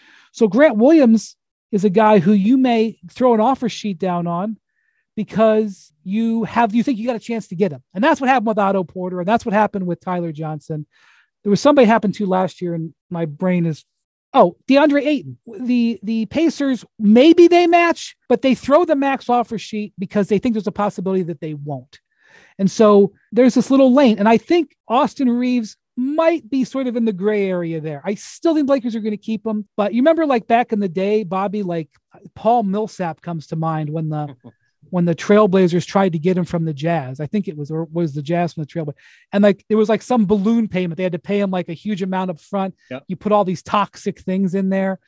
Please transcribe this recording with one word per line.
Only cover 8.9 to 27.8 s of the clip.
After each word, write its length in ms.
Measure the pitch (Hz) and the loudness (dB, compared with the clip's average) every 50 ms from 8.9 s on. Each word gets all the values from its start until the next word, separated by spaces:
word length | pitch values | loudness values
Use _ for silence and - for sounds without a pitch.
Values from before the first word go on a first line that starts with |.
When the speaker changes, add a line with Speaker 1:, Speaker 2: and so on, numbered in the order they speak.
| - 185 180 180 180 180 | -8 -8 -8 -8 -6 -6
Speaker 1:
And 80 | 175 185 | -2 0
that's 160 | 226 233 - | 0 0 0
what 80 | 233 190 | 0 0
happened 340 | 214 214 202 - 202 185 | 0 0 0 -2 -4 -4
with 140 | 175 170 - | -4 -6 -6
Tyler 320 | _ 185 180 180 170 165 156 | _ -6 -4 -4 -4 -6 -8
Johnson. 540 | 147 160 156 156 151 - _ 160 151 147 - _ _ _ _ _ _ _ _ _ _ _ | -8 -8 -8 -8 -10 -10 _ -10 -10 -10 -12 _ _ _ _ _ _ _ _ _ _ _
There 60 | 208 | 0
was 100 | 202 180 | 0 4
somebody 260 | - 277 294 277 247 | 4 4 6 6 6
happened 280 | 202 233 220 202 208 175 | 6 4 2 2 -2 -4
to 120 | - 214 | -2 -4
last 340 | 185 185 185 190 175 - - | -2 0 0 -2 -2 -6 -8
year, 140 | 185 175 170 | -8 -6 -6
and 180 | 165 160 160 - _ _ _ | -6 -8 -10 -12 _ _ _
my 160 | 175 170 170 | -6 -6 -6
brain 420 | 156 147 151 190 185 180 175 170 | -6 -6 -4 -2 -2 0 0 0
is, 180 | 165 151 - _ _ _ _ _ _ _ _ _ _ - | -2 -4 -6 _ _ _ _ _ _ _ _ _ _ 4
oh, 240 | 269 208 175 170 _ _ - | 4 4 4 2 _ _ 2
DeAndre 360 | 262 277 294 311 277 285 247 | 2 4 4 4 2 0 0
Ayton. 320 | 294 302 254 156 135 123 - _ | 0 -4 -4 -6 -10 -16 -18 _
The, 540 | 240 226 - 254 240 247 247 233 233 233 - - | -20 -16 -10 -4 -2 0 0 0 0 -2 -6 -6
the 240 | 196 226 226 220 | -6 -4 -4 -4
Pacers, 580 | 202 - 277 330 330 - - 285 269 262 220 - _ _ _ | -4 -2 0 0 0 0 -2 -2 -2 -2 -4 -6 _ _ _
maybe 480 | 220 202 214 247 269 330 330 349 349 | 4 6 6 8 8 8 8 8 8
they 200 | 339 349 349 349 | 6 6 4 4
match, 500 | 349 349 339 339 339 330 - - - - _ _ _ | 4 4 4 2 2 0 -4 -6 -16 -18 _ _ _
but 140 | 247 233 - | -2 0 2
they 120 | 269 247 | 0 0
throw 300 | - - - 277 311 359 | 0 0 2 4 4 4
the 120 | 320 311 | 2 0
max 320 | 277 277 277 269 - - - | 0 0 -2 -2 -4 -2 -2
offer 300 | 240 240 226 - 233 202 | 0 0 0 -2 -6 -10
sheet 360 | - - - 214 214 190 - | -10 -8 -8 -8 -8 -10 -10
because 320 | - 196 - - 208 196 - | -12 -12 -4 -2 -2 0 2
they 100 | 214 190 | 0 0
think 160 | - 254 220 | 0 0 -2
there's 120 | 220 175 | -2 -4
a 60 | 208 190 | -6 -4
possibility 500 | - 202 208 - - 180 190 190 185 180 | -4 -4 -4 -4 -4 -6 -2 -2 -2 -2
that 180 | 160 170 - | -4 -8 -10
they 140 | - 156 151 | -10 -10 -10
won't. 460 | 147 143 147 143 131 127 _ _ - _ _ _ _ _ _ _ - _ _ _ - | -10 -10 -10 -10 -10 -12 _ _ -20 _ _ _ _ _ _ _ -20 _ _ _ -2
And 120 | 196 190 | -2 -2
so 420 | - - 226 208 208 202 202 190 - _ _ _ - | 2 4 4 6 8 6 6 4 0 _ _ _ 0
there's 220 | 214 254 254 - | 4 4 4 4
this 160 | 262 214 - | 2 0 2
little 220 | 269 269 269 262 240 | 4 4 4 6 6
lane. 260 | 277 294 240 208 190 | 6 4 4 4 2
And 100 | 202 220 | 2 2
I 100 | 233 220 | 2 2
think 380 | - - 330 349 320 - _ _ _ | 2 2 0 0 0 -2 _ _ _
Austin 420 | - 220 254 294 226 - - 277 247 | -2 0 0 0 0 -2 -2 -2 0
Reaves 480 | 233 240 247 254 247 247 220 202 - _ _ _ _ | 0 0 -2 -2 -2 -2 -4 -6 -12 _ _ _ _
might 520 | - 247 269 294 320 330 330 339 311 - 214 | -6 -6 -4 -2 0 0 0 0 -2 -6 -6
be 160 | - 269 254 | -4 -4 -4
sort 220 | - - 269 269 | -4 -4 -6 -6
of 100 | 254 226 | -4 -4
in 80 | 240 226 | -2 -2
the 80 | 226 208 | -2 -4
gray 360 | 170 190 208 214 208 196 190 | -2 -4 -2 -2 -2 -2 -2
area 320 | 185 175 175 165 165 160 | -4 -4 -4 -6 -6 -8